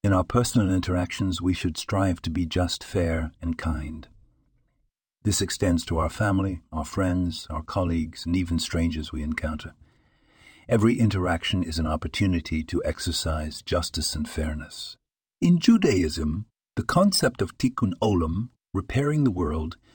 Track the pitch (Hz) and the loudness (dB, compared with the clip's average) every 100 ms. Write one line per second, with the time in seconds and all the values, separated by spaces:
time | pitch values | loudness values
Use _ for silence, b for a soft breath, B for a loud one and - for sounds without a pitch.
0 | 101 92 90 120 120 123 98 92 87 90 | 4 2 2 0 2 2 2 2 0 -2
1 | 90 - 95 87 90 90 90 78 - 113 | -2 -2 -2 0 0 0 -2 -4 -2 0
2 | 98 85 82 80 85 - 85 - - 101 | 2 0 -2 -2 0 0 0 -2 -4 0
3 | 85 82 78 - 85 82 80 76 73 78 | 0 0 -4 -6 -4 -2 -2 -4 -6 -10
4 | - - _ _ _ _ _ _ _ _ | -16 -20 _ _ _ _ _ _ _ _
5 | _ _ 107 95 95 - 101 85 - 82 | _ _ -2 0 -2 0 2 2 0 -2
6 | 82 - 104 95 98 90 _ 78 78 - | -2 0 0 2 0 -4 _ -8 -4 -2
7 | 92 90 87 80 - 80 78 - 87 82 | 0 2 0 -4 -8 -8 -4 -2 0 0
8 | 80 - 85 90 85 82 - 85 85 78 | -4 -6 -2 -2 0 -2 0 0 0 -2
9 | 76 76 76 78 78 76 76 - b b | -6 -6 -4 -4 -4 -6 -10 -16 b b
10 | b b b b b b b 113 110 120 | b b b b b b b 4 4 6
11 | 113 95 90 85 - 95 82 82 78 78 | 4 4 0 0 0 -2 -2 -2 -2 -2
12 | 78 - 98 87 - 80 78 85 78 78 | -4 0 2 2 0 -4 -2 -2 -2 -4
13 | - 82 82 78 78 - - 90 85 - | -4 -2 -2 -2 -4 -10 -4 -2 -2 -4
14 | 78 80 76 - 78 76 69 - - - | -4 -4 -6 -4 -4 -4 -10 -14 -14 -16
15 | _ _ _ _ 170 175 196 226 190 95 | _ _ _ _ 4 6 8 6 6 4
16 | 82 76 76 82 104 _ _ - - - | 2 0 -2 -4 -8 _ _ -6 0 4
17 | 202 - 131 - 95 - 127 - 101 90 | 4 4 0 0 -6 0 -2 0 -2 2
18 | - 90 80 85 120 _ _ 98 - 127 | 2 2 2 -2 -4 _ _ -6 -2 0
19 | 143 151 139 90 78 78 78 - b | 2 4 2 2 -2 -2 -4 -8 b